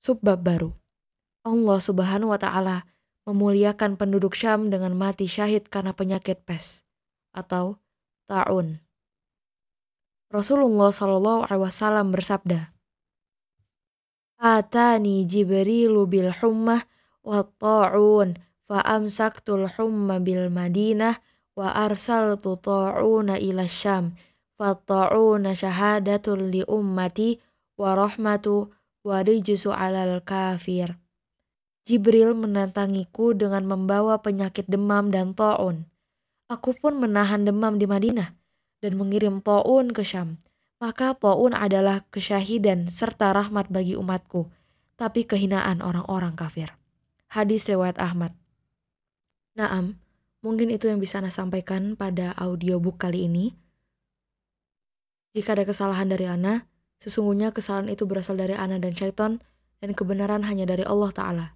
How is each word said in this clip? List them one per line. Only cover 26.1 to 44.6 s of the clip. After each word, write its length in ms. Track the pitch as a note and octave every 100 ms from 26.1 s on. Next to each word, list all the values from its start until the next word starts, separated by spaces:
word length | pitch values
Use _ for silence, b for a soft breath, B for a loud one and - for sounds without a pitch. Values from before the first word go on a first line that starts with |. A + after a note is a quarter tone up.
| G3+ G3+ G3+ F#3+
li 160 | F#3
ummati, 800 | F#3 G#3+ G3+ F#3 F#3 F3 A3 A#3 b b b -
wa 240 | G3+ F#3+
rahmatu, 720 | G3+ G3+ G#3+ G#3 G#3 G3+ G3+ b b _
wa 160 | G#3 F#3+
rijsu 560 | F#3+ A3 G3 G3+ G3+ -
alal 480 | F#3 F#3+ F#3 F3+
kafir." 720 | F3 F#3+ F#3+ F3+ F3+ F3+ F3 F3 _ _ _ _ _ _ _ _
Jibril 480 | - A#3 G3+ A3+ A3+ A3+
mendatangiku 960 | A3 G3+ G3 G3 G3 G3 F3+ - A#3 G#3+
dengan 320 | G3+ G3 F#3+
membawa 560 | F#3+ F#3+ G3+ G#3+ A3
penyakit 400 | G#3+ G3 G3 F#3+ F#3
demam 400 | G3 G3+ G3+ G3+
dan 240 | G3 F#3 F#3+
ta'un. 560 | G#3+ G#3+ F#3 E3 E3 _ _ _ _ _ _
Aku 240 | A#3 -
pun 320 | B3 D4 C#4+
menahan 400 | A#3 G#3 G3+ G#3
demam 320 | G#3 G3+ A3 G#3
di 80 |
Madinah 480 | G3 G3+ A3 A#3 E3+ - _ _ _ _
dan 160 | G#3 F#3+
mengirim 480 | G3 G#3 G#3+ G3 G3+
ta'un 480 | G3+ - C4 B3+
ke 80 | A3
Syam. 400 | G3 F#3 E3+ E3 _ _ _ _
Maka 320 | A#3 - C4
ta'un 400 | C4 G#3 G3 B3
adalah 480 | - G3+ G3 G3 G3 -
kesyahidan 800 | G#3 F#3 G3+ G3 A3+ G3+ F#3 F3
serta 400 | F3 A#3 - G3+
rahmat 400 | G3 G3+ G#3 G3
bagi 240 | F#3 F3+
umatku, 560 | F#3+ F#3 F#3 F3+ F3+ E3+ b